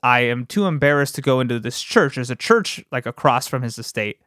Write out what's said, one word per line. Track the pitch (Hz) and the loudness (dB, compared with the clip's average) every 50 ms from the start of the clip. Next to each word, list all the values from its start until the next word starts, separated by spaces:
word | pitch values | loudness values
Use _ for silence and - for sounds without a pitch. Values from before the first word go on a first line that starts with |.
| - | 0
I | 127 123 123 | 2 2 2
am | 123 120 120 123 123 | 2 2 0 -2 -4
too | - - 202 202 | -4 -2 -2 0
embarrassed | 185 160 143 143 143 147 143 139 135 - | 0 0 2 2 2 4 2 2 0 -2
to | - | -2
go | 135 143 131 127 | 0 2 2 2
into | 131 120 120 117 | 2 0 -2 -2
this | 110 120 - - | -4 -6 -6 -8
church." | - - - 226 170 139 - | -8 0 2 2 2 4 0
There's | 131 123 120 | -4 -6 -6
a | 147 | -6
church, | - - - 226 233 196 - - - - _ | -4 0 2 2 2 2 0 -6 -10 -10 _
like, | - 127 123 | -8 -6 -6
across | 120 120 - - 123 120 127 - - | -6 -6 0 2 2 2 2 0 -2
from | - 127 127 | -4 -4 -4
his | 117 - - | -6 -8 -8
estate, | 113 - - 113 107 104 - - _ | -12 -8 -6 -4 -4 -4 -6 -10 _